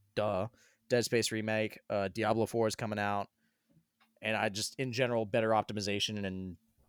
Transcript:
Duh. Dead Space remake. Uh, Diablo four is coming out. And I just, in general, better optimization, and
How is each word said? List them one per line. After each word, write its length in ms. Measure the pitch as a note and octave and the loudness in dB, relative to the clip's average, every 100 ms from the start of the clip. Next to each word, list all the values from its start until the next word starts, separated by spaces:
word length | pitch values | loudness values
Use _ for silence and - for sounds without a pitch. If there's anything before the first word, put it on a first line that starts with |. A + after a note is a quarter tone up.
| _ - | _ -2
Duh. 320 | G#2 F#2+ G#2+ _ - _ - | 0 0 -2 _ -20 _ 0
Dead 160 | A#2+ A2 | 2 4
Space 260 | A#2+ A2 | 2 2
remake. 480 | A2 A2 A2 A2 - - | -2 0 0 0 -4 -4
Uh, 180 | G#2 G2 | -2 -2
Diablo 380 | G#2+ G#2+ A2+ G#2+ | 0 2 2 2
four 200 | A#2+ A2 | 2 0
is 80 | - | 0
coming 220 | A2 G#2+ | -4 -2
out. 280 | G2+ G2+ G2 _ _ _ _ _ _ _ _ - | -2 -2 -6 _ _ _ _ _ _ _ _ -8
And 120 | A2 G#2+ | -2 0
I 140 | G#2+ | 0
just, 260 | G2 - - | -2 -6 -4
in 120 | C3 | -4
general, 340 | A#2 B2 A#2 G#2+ | 0 2 0 0
better 240 | A#2+ A2 | 0 4
optimization, 720 | A2 - G#2+ G2 G2+ - G#2+ G2 | 2 2 -4 -2 -2 -2 -4 -4
and 320 | F#2+ F#2 E2+ _ _ | -4 -8 -10 _ _